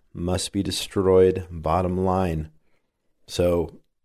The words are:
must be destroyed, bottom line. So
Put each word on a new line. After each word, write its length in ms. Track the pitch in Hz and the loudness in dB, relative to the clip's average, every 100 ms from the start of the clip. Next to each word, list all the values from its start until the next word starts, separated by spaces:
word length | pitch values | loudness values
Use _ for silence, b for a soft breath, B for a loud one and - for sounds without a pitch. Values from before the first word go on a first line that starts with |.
| _ | _
must 380 | - 87 90 - | -8 -4 -4 -4
be 120 | 101 | -4
destroyed, 840 | 92 - - 104 95 92 92 92 87 | -4 -6 -6 0 4 6 6 2 -6
bottom 560 | 85 78 85 90 90 95 | -8 -2 0 0 -2 0
line. 460 | 92 92 80 78 _ _ _ _ _ _ _ - | 0 -2 -4 -8 _ _ _ _ _ _ _ -8
So 520 | - 87 87 80 - _ _ | -2 0 0 -2 -8 _ _